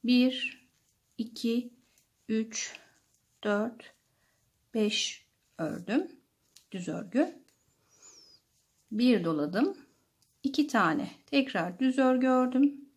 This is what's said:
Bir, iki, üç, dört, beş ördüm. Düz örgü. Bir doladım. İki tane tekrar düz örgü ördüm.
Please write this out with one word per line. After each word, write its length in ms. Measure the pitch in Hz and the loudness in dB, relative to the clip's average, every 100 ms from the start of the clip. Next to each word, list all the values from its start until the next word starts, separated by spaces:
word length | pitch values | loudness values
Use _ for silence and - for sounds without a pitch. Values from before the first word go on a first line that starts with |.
Bir, 600 | 233 247 254 - - - _ _ _ _ _ - | 4 4 4 0 -8 -10 _ _ _ _ _ -12
iki, 560 | 220 - 233 233 247 _ _ _ _ _ - | -12 -6 -2 -2 -4 _ _ _ _ _ -6
üç, 520 | 220 226 - - - - _ _ _ _ _ | -4 -4 -8 -10 -12 -20 _ _ _ _ _
dört, 500 | 214 208 226 233 - _ _ _ _ _ _ _ _ | -2 -2 -2 -8 -20 _ _ _ _ _ _ _ _
beş 520 | 220 208 - - - _ _ _ - | -2 0 0 -4 -8 _ _ _ -8
ördüm. 520 | 156 - 175 240 370 - _ _ _ - _ | -8 -6 -2 -2 -2 -12 _ _ _ -20 _
Düz 160 | 190 175 | -12 -8
örgü. 540 | 165 - - - - _ _ _ _ _ _ - - - _ _ _ _ _ _ | -8 -4 0 0 -2 _ _ _ _ _ _ -20 -20 -20 _ _ _ _ _ _
Bir 340 | 214 247 220 | 2 4 4
doladım. 540 | 165 151 147 180 330 - - _ _ _ _ _ | 2 0 -2 0 0 -2 -16 _ _ _ _ _
İki 240 | 277 277 294 | -4 -2 0
tane 440 | 233 175 147 - - _ | 2 2 2 -4 -12 _
tekrar 520 | 277 269 190 175 175 | 0 0 -2 -4 -2
düz 200 | 262 262 | 0 2
örgü 280 | 262 254 262 | 2 2 2
ördüm. 600 | 254 254 254 285 285 - | 2 2 4 2 2 -18